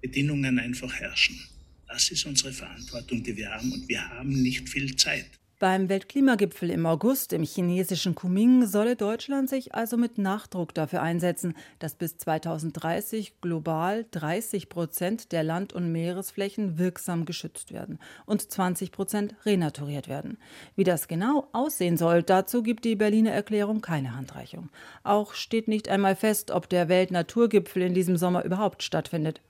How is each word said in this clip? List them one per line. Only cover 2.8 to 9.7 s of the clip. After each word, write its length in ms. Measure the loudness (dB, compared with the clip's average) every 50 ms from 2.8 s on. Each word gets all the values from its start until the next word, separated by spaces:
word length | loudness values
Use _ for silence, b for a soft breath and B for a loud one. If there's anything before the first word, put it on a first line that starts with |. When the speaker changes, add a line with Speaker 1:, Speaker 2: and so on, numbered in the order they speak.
| -16 -12 -10 -12 -8 -4 -4 -4 -4
Speaker 1:
die 140 | -4 -8
wir 160 | -8 -8 -8 -8
haben, 200 | -6 -4 -4 -4
und 160 | -4 -6 -6
wir 200 | -6 -6 -6 -8
haben 200 | -10 -8 -6 -2
nicht 380 | 0 2 2 2 2 -2 -6 -6
viel 280 | -4 -4 -4 -4 -6
Zeit. 340 | -6 -6 -6 -6 -6 -8 -12 -20 _ _ _ _ _
Speaker 2:
Beim 300 | 2 2 2 2 0 0
Weltklimagipfel 800 | -2 -4 -4 _ -2 2 2 4 4 4 2 0 -2 -4 -4 -2
im 160 | -2 0 2
August 480 | 0 0 2 2 0 0 0 -2 -2 -2
im 80 | -2 -2
chinesischen 720 | -2 -2 -2 0 0 2 0 0 -2 -2 -2 0 -2 -2
Kunming 500 | -2 -2 0 2 4 6 8 8 8 6
solle 320 | 4 4 2 2 2 2
Deutschland 540 | 0 0 -2 -2 -4 -4 -4 -2 0 0 0
sich 240 | -2 -4 -4 -4